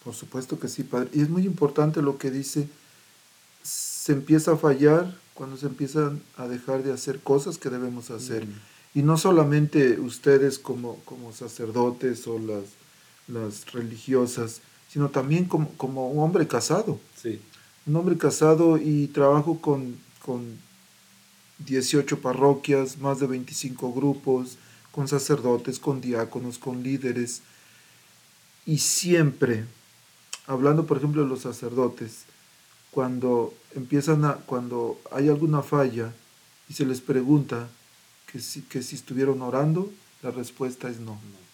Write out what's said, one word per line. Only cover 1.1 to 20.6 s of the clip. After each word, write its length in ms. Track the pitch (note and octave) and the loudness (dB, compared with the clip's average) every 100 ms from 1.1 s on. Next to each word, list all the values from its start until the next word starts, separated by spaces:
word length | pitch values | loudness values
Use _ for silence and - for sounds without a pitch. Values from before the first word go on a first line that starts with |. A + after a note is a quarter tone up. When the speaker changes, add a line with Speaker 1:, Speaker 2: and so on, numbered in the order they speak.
Speaker 1:
Y 80 | D3+ | 0
es 80 | D3+ | 2
muy 160 | F3 | 2
importante 560 | F#3+ D#3+ C#3+ D3 D3+ D#3 | 0 2 2 2 2 2
lo 160 | C#3+ C#3 | 0 0
que 140 | C#3 | -4
dice: 380 | C3 C3+ D#3 C#3+ - _ _ _ _ _ _ _ _ | -4 -4 -4 -4 -8 _ _ _ _ _ _ _ _
se 500 | - - - - - | -12 -8 -8 -6 -2
empieza 400 | C#3 C#3 D#3 D#3 | -2 4 4 4
a 40 | D#3 | 2
fallar 600 | D#3+ C3+ D3 D#3+ F3+ - - | 4 6 6 6 2 -6 -20
cuando 220 | - C3+ C3 | -14 -14 -8
se 100 | C#3+ | -8
empiezan 560 | - C#3 D#3 D3 D3 - - | -4 -4 0 -2 -4 -10 -12
a 100 | B2 | -10
dejar 340 | B2 B2 C3+ | -8 -4 -4
de 100 | C3+ | -2
hacer 260 | B2+ C#3+ C3 | -4 -6 -6
cosas 380 | - C#3 D#3+ D#3+ | 2 2 2 -6
que 100 | C#3 | -8
debemos 400 | B2 B2 B2 A#2 | -6 -6 -8 -12
hacer. 360 | A2+ B2+ A2+ A2 | -12 -8 -8 -8
Speaker 2:
Mm. 60 | G#2 - - _ | -12 -20 -20 _
Speaker 1:
Y 80 | D3 | 0
no 160 | D3 D#3+ | 4 4
solamente 800 | F#3+ F3 D3 D3 D3+ D3+ C3 A2+ | 6 6 6 4 4 4 4 4
ustedes 580 | B2 - D3 C#3 C#3 C3 | -2 0 6 6 6 0
como, 380 | - B2 A#2+ - | -6 -8 -8 -12
como 280 | - B2+ A#2+ | -16 -18 -16
sacerdotes 920 | G#2+ A#2 - A2+ A2+ B2 A#2+ C3 A2+ - | -14 -14 -10 -4 0 0 0 -4 -4 -6
o 100 | A2+ | -6
las, 260 | A2 G#2 G2 - _ _ _ _ - | -6 -8 -10 -16 _ _ _ _ -14
las 420 | A#2 A2 G2+ - | -8 -8 -10 -12
religiosas, 880 | B2 A#2 A2+ - C3 A#2+ B2 A#2 - - _ _ | -8 -8 -10 0 2 2 0 -6 -8 -20 _ _
sino 200 | D3+ C#3+ | -2 0
también 340 | C#3 C3 E3 F3+ | 0 0 2 2
como, 240 | E3+ D3+ | 0 -2
como 360 | - C3 C3+ B2+ | -4 -6 -4 -2
un 120 | D3+ | 0
hombre 220 | D#3 F3+ D#3 | 2 2 2
casado. 520 | A#2+ - E3+ A3 A#2 - - | 0 0 0 0 -6 -10 -12
Speaker 2:
Sí. 200 | A#2 G#2 - - - _ | -10 -10 -12 -20 -20 _
Speaker 1:
Un 120 | - D#3 | -2 0
hombre 200 | F#3 D#3+ | 2 2
casado 640 | D3+ - D#3 D#3+ E3 D#3 | 2 4 6 8 6 4
y 300 | D3+ D3 C#3+ | 2 0 0
trabajo 520 | - C#3 D3 D3 D#3+ | 4 6 6 2 -2
con, 360 | - C#3 B2+ A#2+ - - | 0 0 -2 -12 -18 -14
con 320 | - B2 A#2+ A2+ | -8 -8 -8 -14